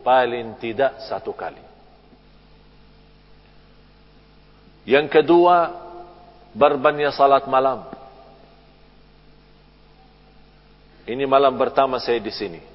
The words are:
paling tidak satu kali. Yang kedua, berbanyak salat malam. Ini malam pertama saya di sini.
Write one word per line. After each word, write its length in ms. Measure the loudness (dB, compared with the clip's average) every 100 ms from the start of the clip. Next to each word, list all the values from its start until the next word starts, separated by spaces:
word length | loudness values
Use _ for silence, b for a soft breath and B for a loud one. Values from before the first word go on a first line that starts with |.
paling 560 | 2 2 2 -4 -10 -10
tidak 400 | -10 -4 -4 -4 -12
satu 240 | -10 -10 -10
kali. 240 | -12 -14 -20 _ _ _ _ _ _ _ _ -20 _ _ -20 _ _ _ _ -20 _ _ _ _ _ _ _ _ _ _ _ _ _ _ 0
Yang 240 | 0 2
kedua, 640 | 0 4 4 6 4 0 -6 -18 -20 -20 -20 -20 -20 -20 0
berbanyak 560 | 2 2 0 0 -4
salat 320 | 2 4 4
malam. 400 | 2 0 0 -4 -10 -20 -20 -20 -20 -20 -20 _ _ _ _ _ _ _ _ _ _ _ _ _ _ _ _ _ _ _ -20 _ _ _ _ _
Ini 240 | -12 -6 2
malam 240 | 4 4 2
pertama 400 | 0 2 0 -2
saya 160 | -2 -2
di 160 | -4
sini. 320 | -10 -10 -12 -20